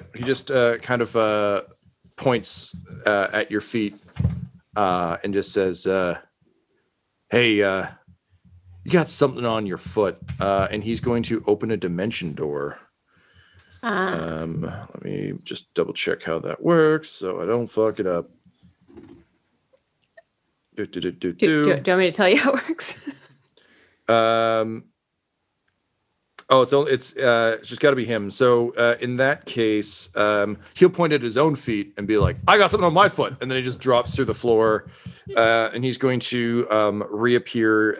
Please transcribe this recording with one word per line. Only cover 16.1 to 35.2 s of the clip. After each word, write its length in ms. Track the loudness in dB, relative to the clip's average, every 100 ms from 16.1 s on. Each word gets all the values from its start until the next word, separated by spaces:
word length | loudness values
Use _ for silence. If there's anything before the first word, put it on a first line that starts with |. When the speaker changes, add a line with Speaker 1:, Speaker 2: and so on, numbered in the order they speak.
| -4
Speaker 1:
how 160 | -4 -4
that 220 | -6 -4
works 480 | 2 4 4 2 -4
so 320 | -10 -8 -6
I 40 | -2
don't 220 | -2 -2
fuck 320 | 0 0 0
it 80 | -2
up. 220 | -2 -4 _ _ _ _ _ _ -20 -20 -20 _ _ _ _ _ _ _ _ _ -20 _ _ _ _ _ -10
Do, 100 | -8
do, 120 | -6
do, 100 | -6
do, 0 |
Speaker 2:
Do, 220 | -4 -6
do, 0 |
Speaker 1:
do. 300 | -2 0 2 0
Speaker 2:
do 260 | 0 0
you 40 | 0
want 40 |
me 120 | 0
to 0 |
tell 180 | 2 2
you 80 | 2
how 140 | 2
it 160 | -2 -4
works? 320 | -8 -8 -8 -12
<laughs> 1040 | -18 _ _ _ _ _ _ _ _ 0
Speaker 1:
Um, 760 | 2 4 2 2 0 -2 -6 -16 _ _ _ _ _ _ _ _ _ _ _ _ _ _ -8 2
oh, 140 | 4
it's 100 | 6
only, 180 | 2 2
it's, 240 | -2 -4 -2
uh, 400 | 2 4 2 -2
it's 120 | -8
just 100 | 0
gotta 160 | 2 2
be 80 | 0
him. 240 | -4 -4
So, 420 | 2 4 4 2
uh, 240 | 2 2 2
in 160 | -2 0
that 280 | 0 0 -4
case, 680 | -2 0 0 -2 -6 -6 0
um, 400 | 2 2 0 -6 -6
he'll 160 | 4 4
point 240 | 6 0
at 80 | 0
his 140 | 0 2
own 180 | 2 2
feet 380 | -2 -4 -4 -6
and 100 | 0
be 100 | 2
like, 180 | 2 2 4
"I 120 | 6
got 120 | 6
something 140 | 4 4
on 80 |
my 140 | 6 4
foot." 300 | 4 -2 -4
And 100 | -4
then 80 | -2
he 60 |
just 160 | -4 -2
drops 360 | 2 2 2 -2
through 80 | -2
the 80 |
floor, 560 | 0 2 4 4 2 -4 -18 -20 -18